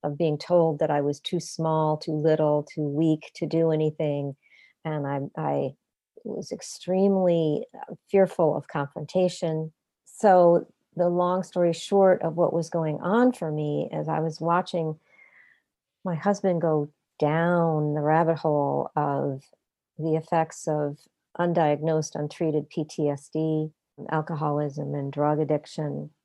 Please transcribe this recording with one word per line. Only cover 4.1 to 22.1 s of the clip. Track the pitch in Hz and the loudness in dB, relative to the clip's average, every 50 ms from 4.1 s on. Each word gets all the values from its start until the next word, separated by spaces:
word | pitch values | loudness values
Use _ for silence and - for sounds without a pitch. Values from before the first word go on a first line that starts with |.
| 143 143 143 143 139 _ _ _ _ _ _ _ _ _ _ | -2 -2 -4 -6 -8 _ _ _ _ _ _ _ _ _ _
And | 160 156 151 143 | -6 -6 -4 -4
I, | 139 139 139 139 139 _ | -4 -4 -4 -6 -6 _
I | - 156 147 143 143 139 135 135 _ _ _ _ _ _ _ _ - _ | -6 -4 -2 -2 -2 -2 -4 -6 _ _ _ _ _ _ _ _ -16 _
was | 220 - - 160 - - | -10 -10 -8 -8 -10 -10
extremely, | - - - - - - 175 185 185 190 202 196 190 185 180 175 170 160 156 147 - - _ - | -12 -12 -16 -16 -14 -6 -2 0 2 4 4 4 4 4 4 4 4 2 2 0 -2 -4 _ -14
uh, | - - - - - _ _ | -18 -16 -16 -16 -18 _ _
fearful | - 196 190 180 - - 175 156 156 | 4 4 4 4 4 0 0 2 2
of | - 147 - | 0 -6 -6
confrontation. | - 156 143 139 _ - 151 147 - 185 185 180 175 - - 165 160 156 160 160 _ _ _ _ _ _ _ | -6 -6 -6 -6 _ -12 -12 -4 0 2 2 2 0 -2 -4 -4 -4 -4 -6 -8 _ _ _ _ _ _ _
So | - - - - 214 185 180 175 170 170 170 - _ _ _ _ _ _ | -20 -10 2 6 6 8 8 8 8 6 6 2 _ _ _ _ _ _
the | 170 175 175 | -2 0 0
long | 175 175 175 175 180 185 185 | 2 2 0 0 0 -2 -4
story | - - 185 175 170 165 | -4 -2 0 0 2 0
short | 165 - - 202 202 196 190 185 - - | -2 -4 0 4 6 6 6 6 4 2
of | 165 156 | -4 0
what | 165 175 - - | 0 0 2 2
was | 170 160 160 | -2 -4 -2
going | - 170 160 156 151 - | -4 -4 -2 -2 -4 -4
on | - 175 196 233 247 254 247 | -2 0 2 4 4 4 2
for | - - 160 | 0 -6 -4
me | 151 151 151 147 147 147 - - - | -4 -4 -2 -2 -2 -2 -4 -4 -4
is | 156 151 156 | -6 -4 -4
I | 160 156 | -2 -2
was | 160 165 156 - | -2 -4 -6 -4
watching | 165 165 170 180 180 - - 175 160 160 156 156 _ _ _ _ - _ _ - - _ _ _ _ _ _ _ _ _ _ _ _ | -2 0 0 0 0 -2 -4 -4 -4 -4 -6 -8 _ _ _ _ -20 _ _ -20 -20 _ _ _ _ _ _ _ _ _ _ _ _
my | 185 170 | -6 -6
husband | 151 - 202 208 196 - 190 180 170 160 | -2 0 0 0 2 0 0 0 2 2
go | 165 156 151 147 151 _ _ _ _ _ _ | 2 2 0 0 -2 _ _ _ _ _ _
down | 151 147 151 160 165 175 175 175 170 165 160 151 151 151 147 | 0 0 2 2 2 2 2 2 2 2 2 0 0 0 -2
the | 151 | 0
rabbit | 147 147 156 160 170 160 165 151 | 2 2 4 4 4 2 0 0
hole | - 160 151 147 143 139 139 143 139 - _ | 0 0 2 2 2 0 0 -2 -4 -4 _
of | 151 147 143 143 139 139 143 135 135 _ _ _ _ _ _ _ _ _ _ _ - | -2 -2 0 0 -2 -2 -2 -4 -6 _ _ _ _ _ _ _ _ _ _ _ -8
the | 151 165 156 | -4 -2 -2
effects | 160 156 - - 165 160 160 - - - 165 | -2 -2 0 0 0 0 -2 -6 -10 -4 -4
of | 151 151 147 143 147 - _ _ _ _ _ _ _ - | -2 -2 -2 -4 -6 -10 _ _ _ _ _ _ _ -2
undiagnosed, | 175 175 170 170 160 151 147 143 151 160 160 156 156 - | -2 0 2 2 2 2 2 0 0 0 0 0 -2 -4